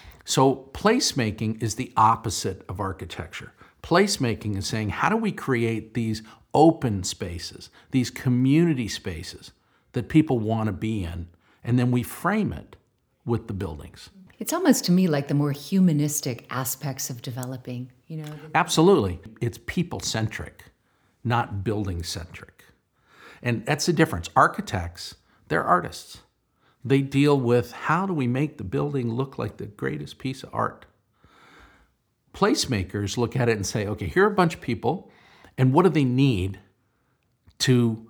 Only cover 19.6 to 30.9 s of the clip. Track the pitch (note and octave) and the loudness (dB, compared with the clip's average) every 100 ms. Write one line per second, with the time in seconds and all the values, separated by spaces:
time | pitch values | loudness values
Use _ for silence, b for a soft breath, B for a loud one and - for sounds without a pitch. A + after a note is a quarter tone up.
19.6 | - F3+ F3 G#2 - A2+ A2+ - - - | -6 -4 -4 -6 -4 -2 -4 -6 -12 -18
20.6 | - _ _ _ _ _ A#2 A#2+ - G2 | -20 _ _ _ _ _ 0 0 0 -4
21.6 | G#2 G#2+ G2 E2+ E2+ - F2+ - - _ | -2 -2 -2 -6 -6 -10 -12 -16 -20 _
22.6 | _ _ _ b b b b b B2 A2 | _ _ _ b b b b b -2 -2
23.6 | C#3 D3 - E3 D3+ F2 - - E3 - | 0 0 2 4 2 0 0 4 4 2
24.6 | - F#2+ E2+ E2+ - - _ _ - D#3 | -6 -6 -6 -10 -16 -18 _ _ -4 -2
25.6 | - F3+ D3+ - - - _ _ _ _ | 2 0 0 -12 -18 -20 _ _ _ _
26.6 | _ _ A#2+ C#3 C#3 C3+ D3 C#3+ A#2+ A#2+ | _ _ 2 2 2 2 4 4 4 2
27.6 | A#2 - - E3 G3 D#3+ B2 B2+ D3 - | 0 -6 -2 0 0 -2 0 0 -2 -6
28.6 | F#2+ C#3+ D3 C#3+ A#2 A#2 C#3 - A#2 - | -6 -4 -2 -2 -2 -4 -4 -6 -8 -8
29.6 | A2+ - C3+ D3 - - C3 - - A#2 | -14 -8 -6 -6 -10 -10 -10 -10 -8 -4
30.6 | A2 - - | -4 -6 -20